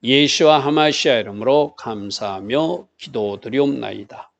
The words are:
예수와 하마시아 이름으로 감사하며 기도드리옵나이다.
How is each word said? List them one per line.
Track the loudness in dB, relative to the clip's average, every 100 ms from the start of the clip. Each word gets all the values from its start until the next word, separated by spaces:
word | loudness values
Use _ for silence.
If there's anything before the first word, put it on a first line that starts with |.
예수와 | 4 4 4 4 4 4
하마시아 | 4 2 2 2 0 0
이름으로 | -2 -4 0 2 0 -4
감사하며 | -10 -10 -10 -8 -8 -8 -4 -2 -2 -4 -10 _
기도드리옵나이다. | -10 -6 -4 -6 -6 0 0 -2 -8 -10 -16 -20 -20 _